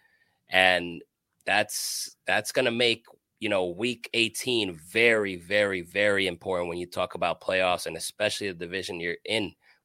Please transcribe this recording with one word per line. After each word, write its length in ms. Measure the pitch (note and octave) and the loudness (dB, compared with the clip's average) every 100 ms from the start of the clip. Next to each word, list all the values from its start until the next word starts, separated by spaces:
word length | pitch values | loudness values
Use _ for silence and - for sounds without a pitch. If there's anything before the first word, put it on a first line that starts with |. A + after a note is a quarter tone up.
| _ _ _ _ - | _ _ _ _ 0
And 540 | F#2 F#2 F2+ F2 E2+ - _ _ _ | 4 6 4 0 -8 -14 _ _ _
that's, 720 | - G2+ A2 - - - - - - | -2 0 0 -4 -6 -6 -8 -8 0
that's 260 | G2+ - | 0 0
gonna 180 | - B2+ | 0 0
make, 340 | A#2 A#2+ A2 - - _ - | 2 2 0 -6 -20 _ -8
you 80 | G#2+ | 0
know, 180 | G2 F2+ | 0 0
week 440 | F2 B2 A#2 - | -2 -4 -4 -4
eighteen 600 | A#2 A2+ - C3 A#2+ F#2+ D#2+ | 0 0 -2 -2 0 -2 -4
very, 600 | E2+ A2+ A#2 A2 G2 F2+ | -4 4 6 4 2 -4
very, 440 | E2+ G#2 G2+ F#2 | 0 2 2 0
very 460 | E2+ G2+ G#2 G2 F#2 | -4 0 2 2 0
important 420 | E2+ F#2+ F2+ F2 | -2 -4 -2 -2
when 100 | F2 | -4
you 80 | F2 | -6
talk 280 | F#2+ F2+ | -4 -4
about 260 | F2 F2 E2 | -2 -2 -2
playoffs, 460 | - F#2 F#2 F2 E2 | -2 2 2 0 -2
and 100 | E2 | -8
especially 520 | - - G#2 - G2+ | -8 -2 -2 -2 -6
the 60 | |
division 460 | E2+ E2+ F#2 F2+ F2 | -6 -8 -6 -6 -6
you're 160 | F2 E2+ | -6 -6
in 280 | - A2 F#2 - _ _ | -4 -2 -2 -8 _ _